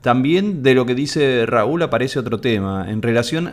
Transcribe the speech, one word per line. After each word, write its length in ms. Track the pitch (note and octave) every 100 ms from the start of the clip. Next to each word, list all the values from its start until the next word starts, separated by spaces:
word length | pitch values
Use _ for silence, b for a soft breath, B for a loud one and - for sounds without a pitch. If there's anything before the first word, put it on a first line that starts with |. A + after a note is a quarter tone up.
también 600 | C3 B2 C3+ F3 G#3 F3
de 120 | C3
lo 100 | B2+
que 100 | B2
dice 520 | B2+ C#3+ D#3 C#3 B2 A2+
Raúl 360 | A#2+ G#2+ E3+
aparece 360 | D3+ A#2 B2+ C#3+
otro 200 | A#2 A2
tema, 460 | B2 G#2+ G2 F#2+ F#2
en 100 | G#2+
relación 500 | A#2 A2+ A#2 D#3+ F3